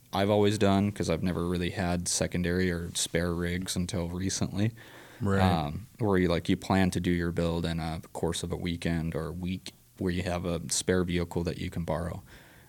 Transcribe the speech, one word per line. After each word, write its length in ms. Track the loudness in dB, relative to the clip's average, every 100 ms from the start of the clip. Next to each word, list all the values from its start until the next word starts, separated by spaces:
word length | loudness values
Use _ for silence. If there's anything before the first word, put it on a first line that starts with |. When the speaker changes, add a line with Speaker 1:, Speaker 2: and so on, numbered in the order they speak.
| -6
Speaker 1:
I've 160 | -2 2
always 300 | 4 4 4
done 320 | 4 4 2
'cause 160 | 0 -2
I've 140 | 0
never 240 | 0 0 0
really 240 | 0 -2
had 380 | -2 0 0 0
secondary 640 | -2 0 0 0 2 2
or 200 | 0 -4
spare 380 | -6 -2 0 0
rigs 420 | -2 -2 -2 -4 -4
until 320 | -2 -2 -4
recently. 640 | -4 -4 -2 -2 0 -2 -2 -18 -20 -20 -6
Speaker 2:
Right. 200 | 0 4
Speaker 1:
Um, 460 | 6 4 0 -4 -10 -4
where 200 | 2 4
you, 100 | 4
like, 200 | 2 2
you 80 | 0
plan 340 | 2 4 4
to 100 | 2
do 100 | 0
your 220 | 0 0
build 320 | 0 0 0
in 160 | -2 -2
a 220 | -4 -6 -8
course 300 | -4 -4 -2
of 100 | -4
a 40 | -4
weekend 580 | -4 -2 -2 0 -2
or 120 | -4 -6
a 40 |
week 400 | -6 -6 -6 -8 -18 _ -4
where 120 | -2
you 100 | -2
have 200 | -2 -2
a 160 | -2 -4 -2
spare 360 | -4 2 2
vehicle 400 | 2 0 -2 -2
that 140 | -4 -4
you 120 | -6
can 140 | -6
borrow. 380 | -4 -2 -4 -8 -14 -20 -20 -20